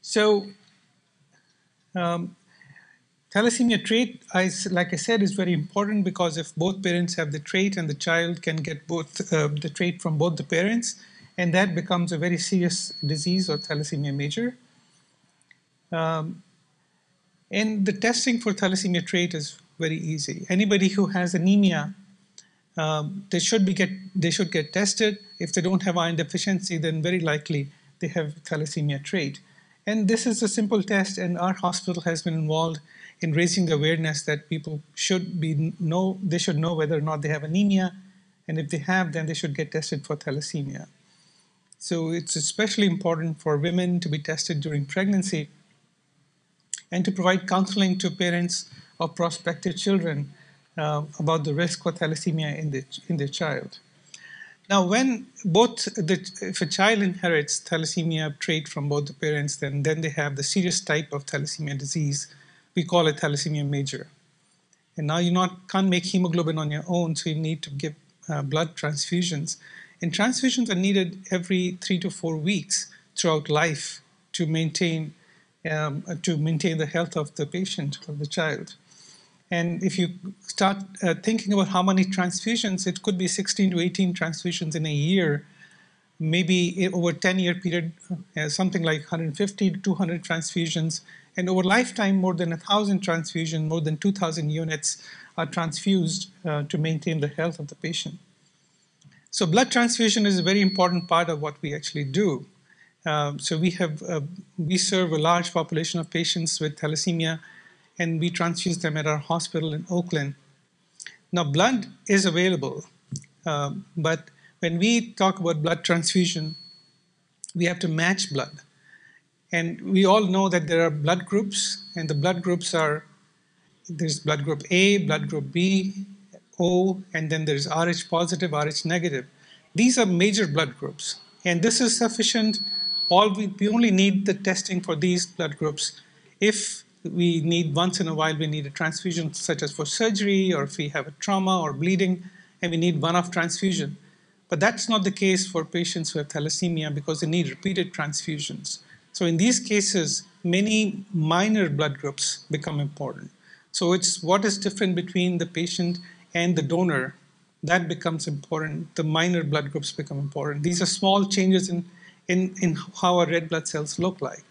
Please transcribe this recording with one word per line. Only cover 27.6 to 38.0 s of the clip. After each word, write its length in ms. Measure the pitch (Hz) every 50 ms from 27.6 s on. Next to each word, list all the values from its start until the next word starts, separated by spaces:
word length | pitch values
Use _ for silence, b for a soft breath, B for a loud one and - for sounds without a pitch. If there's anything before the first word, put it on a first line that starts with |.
| 139 139 b b b b b b
they 80 | - 160
have 280 | - 175 160 147 151 - -
thalassemia 580 | - 170 151 156 151 - 170 151 147 143 139 143
trait. 380 | - - 190 151 139 139 - b b b b b b b b b
And 220 | - 214 220 214 190
this 180 | 226 226 226
is 160 | 254 220 220
a 60 | 233 208
simple 340 | - - 214 202 233 208
test, 360 | 185 196 214 196 190 196 196 185
and 200 | 185 175 175 175
our 160 | 175 185 190
hospital 500 | - - 180 175 - - - 180 175 165
has 180 | 175 165 156
been 120 | - 175 160
involved 460 | 160 156 151 156 160 165 165 165 151 B B B B B B B B
in 100 | - 165
raising 340 | 151 156 175 175 175 202 185
the 80 | 160 160
awareness 500 | 147 147 156 165 160 160 160 151 143 -
that 260 | - 151 147 151 _
people 320 | 170 160 151 165 156 147 - _ _
should 460 | - - - 190 185 175 - - 175
be 140 | 156 160 156
kn-, 200 | 143 160 165 160 -
know, 400 | 180 160 160 180 190 190 190 190
they 160 | 190 190 160 175
should 200 | - - 165 147
know 160 | 160 170 175
whether 240 | 156 156 147 165 151
or 40 |
not 200 | 147 156 156 151
they 80 | 143 151
have 140 | 151 151 143
anemia, 500 | 156 160 190 208 202 196 190 185 180 - B